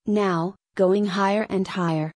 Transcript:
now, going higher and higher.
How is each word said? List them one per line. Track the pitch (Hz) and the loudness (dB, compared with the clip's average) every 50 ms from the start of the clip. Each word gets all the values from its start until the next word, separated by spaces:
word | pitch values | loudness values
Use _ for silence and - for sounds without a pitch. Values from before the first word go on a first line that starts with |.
| _ | _
now, | 214 208 208 202 190 175 165 165 190 - _ _ _ _ | -2 0 0 2 0 0 -2 -2 -4 -6 _ _ _ _
going | - 190 180 190 202 208 | 2 2 4 4 2 2
higher | 196 180 202 196 196 202 214 214 - | 0 0 0 0 0 0 0 -2 -2
and | 196 190 185 | -2 -4 -4
higher. | - - 190 175 165 160 156 156 160 - | -4 -4 -2 -2 0 0 -2 -2 -4 -8